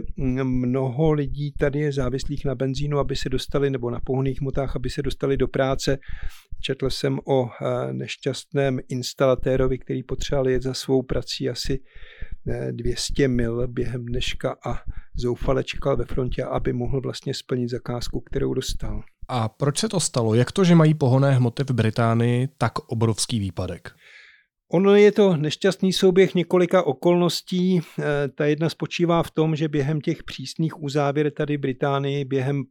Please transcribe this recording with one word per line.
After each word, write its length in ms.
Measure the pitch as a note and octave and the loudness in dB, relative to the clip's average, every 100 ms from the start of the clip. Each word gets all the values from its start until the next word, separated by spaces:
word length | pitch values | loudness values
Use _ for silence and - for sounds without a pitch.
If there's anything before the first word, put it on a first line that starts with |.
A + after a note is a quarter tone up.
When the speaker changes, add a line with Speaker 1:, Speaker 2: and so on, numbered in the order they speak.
| - - | 0 -4
Speaker 1:
mm, 260 | C3 B2+ | -2 0
mnoho 680 | C3 B2+ B2 C3 C3 A#2+ D#3+ | 0 0 0 0 -2 0 2
lidí 400 | D3+ C3+ C3+ D3 | 2 -2 -4 -6
tady 280 | - D3 C#3+ | -2 0 0
je 120 | D3+ | -2
závislých 540 | C#3 B2+ C3 - C#3+ C#3 | 0 -2 -2 -4 -4 -4
na 100 | B2+ | -2
benzínu, 440 | C3+ C3 D3 C#3+ | -2 -2 -2 0
aby 160 | C3+ C#3 | 0 -2
se 140 | C#3 | -2
dostali, 400 | B2+ - C#3+ C#3 | -4 -2 0 0
nebo 200 | C3 A#2+ | 0 -4
na 100 | A#2+ | -4
pohonných 420 | - C3 C3+ B2+ | -2 0 0 -2
hmotách, 340 | C#3 C#3 C3+ C3+ | -2 -2 -2 -4
aby 140 | B2 | -4
se 120 | - | -4
dostali 360 | C3+ - C#3 C3 | -4 -2 0 0
do 100 | B2 | 0
práce. 500 | C3+ C3+ C3 - C#3 - - - - - - | 0 0 0 0 -2 -4 -6 -6 -8 -12 -8
Četl 280 | - C3 C3 | -6 -4 -4
jsem 300 | - C#3 C#3 - | -2 -2 -2 2
o, 240 | C3+ A#2+ | 2 2
eh, 440 | - C3+ B2 C3 | -2 -4 -2 -4
nešťastném 880 | C3 B2+ - C#3 - - C#3 C#3 B2+ - | -6 -8 -6 -6 -6 -4 0 2 0 -4
instalatérovi, 920 | B2+ - - C3+ B2 C#3 C3 C3 B2+ | -6 -4 2 4 4 2 2 2 0
který 260 | - C3 - C3 | -4 -6 -6 -4
potřeboval 300 | - C#3+ C3 | -2 0 2
jet 140 | B2+ | 0
za 100 | C3 | -2
svou 280 | B2+ - C3 | -4 0 0
prací 480 | B2 C3+ - - C3 | 2 -4 -4 -4 -4
asi, 300 | A#2+ - B2+ - - - - - - B2+ | -4 -4 -4 -6 -18 -16 -10 -8 -6 -6
eh, 240 | A#2+ C3 | -4 -4
dvě 240 | A#2+ A#2+ - | -2 -2 -2
stě 300 | - - C3+ | -2 2 2
mil 400 | A#2+ A#2 A#2+ B2 | 2 0 0 -2
během 380 | B2 A#2 B2 A#2+ | -2 -4 -4 -4
dneška 500 | B2 - - C3 - B2 | -4 -4 -4 -6 -6 -6
a 160 | A#2+ - - - - | -6 -6 -8 -6 -4
zoufale 480 | B2 A#2 - C3 | -4 -2 0 -2
čekal 340 | - - C#3 B2+ | -2 -4 -2 -2
ve 80 | A#2 | -2
frontě, 380 | C#3 B2+ - | -4 -2 -4
aby 300 | C3+ C3 C3+ | -4 -4 -2
mohl 280 | B2 A#2+ C3 | -4 -2 -4
vlastně 320 | B2+ - C#3 | -4 -8 -8
splnit 360 | C3 - B2+ A#2+ | -8 -6 -4 -4
zakázku, 500 | B2 - A#2+ - B2 | -6 -6 -6 -4 -6
kterou 340 | - C3+ C3 | -4 -4 -2
dostal. 500 | B2+ - - A2 G#2+ - _ - | -2 -4 -4 -4 -6 -10 _ -6
Speaker 2:
A 220 | B2 A2 | -2 -2
proč 280 | - C#3 - | -2 -2 -2
se 120 | A3 | -2
to 100 | F3+ | -2
stalo? 360 | - B2+ A2+ A2 | -2 0 2 4
Jak 160 | B2 | 2
to, 120 | - | 4
že 120 | F3 E3 | 6 8
mají 180 | D#3 | 6
pohonné 380 | D3+ C3 C3 C#3 | 4 4 4 6
hmoty 320 | C3 B2 - | 4 2 0
v 80 | C3+ | -2
Británii 760 | A2+ A2 - A2+ A2+ A#2+ A#2+ C3 - | 2 2 2 2 4 2 2 0 -2
tak 220 | A#2 - | -2 -2
obrovský 600 | - A#2 A2+ G#2 - A2+ | -4 0 0 0 -2 -2
výpadek? 520 | G2 F#2 F#2 F2 - - - - - _ _ _ _ | -4 -4 -8 -8 -14 -20 -20 -20 -20 _ _ _ _
Speaker 1:
Ono 240 | E3+ G3 G#3 | 2 6 8
je 160 | G#3 | 8
to 260 | G#3 G3 D#3 | 6 4 4
nešťastný 560 | D3+ - G3 - F#3+ | 0 0 0 2 0
souběh 420 | - F#3+ F#3 F#3 F3+ | 4 6 6 6 4
několika 480 | E3 F#3 F3 F#3 | 2 2 4 4
okolností. 960 | D3+ - F3 F3 F3 - - F3+ F#3 F3 | 2 2 4 4 2 0 -4 0 2 2
Eh, 480 | - - D3 C#3+ C#3+ | 0 -4 -2 0 -2
ta 180 | - D3+ | 0 0
jedna 240 | D3+ D#3+ | 2 0
spočívá 540 | - D#3 - E3+ E3+ | -2 -6 0 2 2
v 80 | - | 0
tom, 240 | - D#3+ D3 | 0 0 0
že 120 | D#3 | 0
během 340 | D3 C3+ D#3 | 0 0 -2
těch 220 | F3 D3+ | -2 -4
přísných 580 | - - C3 - D#3+ - | -6 -12 -8 -4 -4 -4
uzávěr 500 | C#3+ D3 C#3+ C#3+ D3 | -4 0 0 2 0
tady 260 | C#3+ D3 D3 | 0 -2 -2
v 20 | |
Británii 680 | C#3 B2+ C#3+ C#3 C#3 C#3+ C3 | -2 0 0 0 0 -2 -2
během 400 | C3+ C3+ C#3+ C3 | -2 0 -2 -2